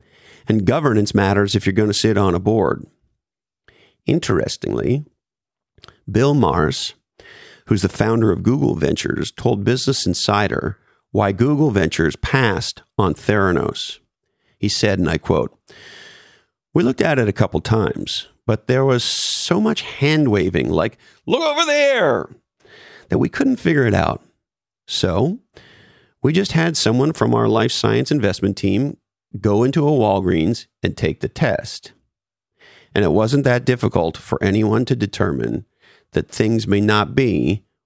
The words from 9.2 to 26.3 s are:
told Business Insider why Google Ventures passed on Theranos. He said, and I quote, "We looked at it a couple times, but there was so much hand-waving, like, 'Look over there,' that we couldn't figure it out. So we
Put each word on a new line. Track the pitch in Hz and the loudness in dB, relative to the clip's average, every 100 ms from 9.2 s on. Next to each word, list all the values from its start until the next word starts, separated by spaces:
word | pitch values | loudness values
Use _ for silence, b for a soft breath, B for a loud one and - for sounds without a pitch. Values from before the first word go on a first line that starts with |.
| 76 | -6
told | - 123 104 | -4 -2 0
Business | 101 127 - 131 - | 0 -2 -2 -2 -2
Insider | 85 - 101 101 - - - _ _ _ | -2 -2 0 0 -2 -6 -8 _ _ _
why | 104 101 | -2 0
Google | 98 131 147 151 | 0 0 2 2
Ventures | 101 82 - 82 - | 2 0 0 -2 -2
passed | - 139 117 92 - - _ - | -2 0 2 0 -6 -12 _ 0
on | 87 | 0
Theranos. | 73 - 104 98 85 - - - - _ _ _ _ _ _ | 0 0 2 2 2 -2 -6 -12 -14 _ _ _ _ _ _
He | 104 | -4
said, | - 104 95 | 0 0 2
and | 80 | 0
I | 80 | -2
quote, | - 82 57 - _ B B B B B B B B _ _ | 0 0 0 -8 _ B B B B B B B B _ _
"We | - | -2
looked | 113 127 | -2 0
at | 165 135 | 0 2
it | 107 | 0
a | |
couple | - 101 - | 0 -2 -2
times, | - 113 95 50 - - - _ - | 0 0 0 -4 -8 -10 -12 _ -4
but | 110 - | -4 0
there | 127 | 0
was | 135 123 | 2 0
so | - - - - - 180 | -2 -4 -4 -6 -2 0
much | 220 220 | 0 -2
hand-waving, | - - 143 156 135 104 87 85 62 | -8 -2 0 2 2 2 2 0 0
like, | 82 107 - b b - | 0 -2 -6 b b -2
'Look | 247 | 0
over | 320 294 320 | 0 0 0
there,' | 294 277 254 160 104 - - _ _ B B B B B | 2 2 2 0 0 -4 -16 _ _ B B B B B
that | - | -2
we | - | -2
couldn't | - 269 247 | 0 0 0
figure | - 147 120 | 0 2 2
it | |
out. | 92 - - - _ _ _ _ _ - | 2 0 -2 -10 _ _ _ _ _ -10
So | - 92 87 143 233 - b b b b b b b | -2 0 0 0 -4 -12 b b b b b b b
we | 131 | 0